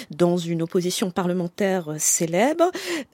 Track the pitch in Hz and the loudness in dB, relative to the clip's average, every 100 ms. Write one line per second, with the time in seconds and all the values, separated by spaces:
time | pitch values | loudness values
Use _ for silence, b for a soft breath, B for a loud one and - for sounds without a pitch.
0 | 254 151 175 175 165 170 165 185 175 - | -6 2 2 2 0 -4 -2 0 0 -2
1 | 196 185 180 180 175 - 196 185 151 151 | -2 -2 -2 -2 -4 -2 0 0 -4 -2
2 | - - 170 170 247 330 339 359 359 339 | 0 0 2 2 2 4 2 0 -4 -6
3 | 254 | 2